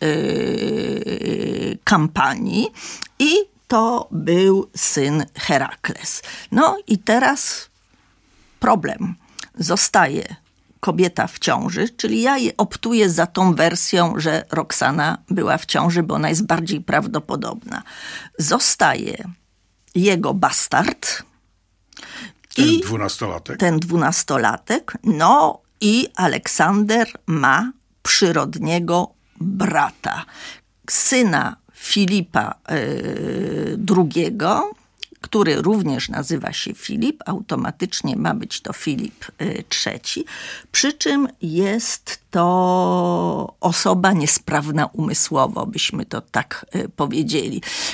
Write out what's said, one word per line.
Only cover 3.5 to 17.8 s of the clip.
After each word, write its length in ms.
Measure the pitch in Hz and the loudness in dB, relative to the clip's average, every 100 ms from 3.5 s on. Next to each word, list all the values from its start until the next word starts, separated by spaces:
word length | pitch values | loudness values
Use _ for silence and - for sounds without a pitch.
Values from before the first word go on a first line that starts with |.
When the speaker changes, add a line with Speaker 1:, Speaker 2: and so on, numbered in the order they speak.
| _ - | _ -2
Speaker 1:
to 400 | 226 226 240 - | 2 2 0 -4
był 580 | 160 151 175 190 196 - - | -4 0 4 4 4 0 -4
syn 500 | - 151 139 151 - - | -2 0 0 0 -2 -6
Herakles. 840 | - 139 135 - - - 165 - - - - | 0 0 0 -6 -8 -8 -8 -8 -10 -16 -2
No 260 | 233 320 392 - | 4 4 2 0
i 100 | 208 | 0
teraz 720 | - 247 269 277 - - - _ _ _ _ _ _ _ _ _ | 2 2 2 0 -4 -6 -10 _ _ _ _ _ _ _ _ _
problem. 560 | 226 190 - - - 175 _ - - - | 2 2 0 -6 -6 -8 _ -18 -14 -6
Zostaje 800 | 160 175 - 208 156 139 - - _ _ _ _ | -2 0 4 4 4 0 -8 -12 _ _ _ _
kobieta 480 | - 165 180 - - | -2 2 2 2 -4
w 120 | - | -2
ciąży, 500 | - 127 - 175 233 | -2 0 -2 -2 -4
czyli 320 | - - 220 | -2 -2 0
ja 160 | 240 269 | 2 0
je-, 200 | 240 - | 0 0
optuję 520 | 208 - 233 233 202 | -2 -2 0 4 4
za 180 | 165 165 | 4 0
tą 280 | - 185 151 | 2 4 4
wersją, 580 | 165 170 - 185 170 - | 4 2 0 2 2 0
że 280 | 156 156 - | -2 -2 -2
Roxana 640 | 160 160 - 131 156 151 - - | -4 -4 0 0 2 0 -2 -4
była 280 | 196 - 175 | -2 0 0
w 80 | - | 0
ciąży, 380 | 143 160 170 | 0 2 2
bo 120 | 156 151 | 0 0
ona 140 | 151 | 0
jest 160 | 165 214 | 0 0
bardziej 360 | 165 165 151 | -2 -2 -4
prawdopodobna. 1000 | - 151 - 151 - 123 - - - - | -2 -2 0 -4 -4 -6 -6 -10 -10 -12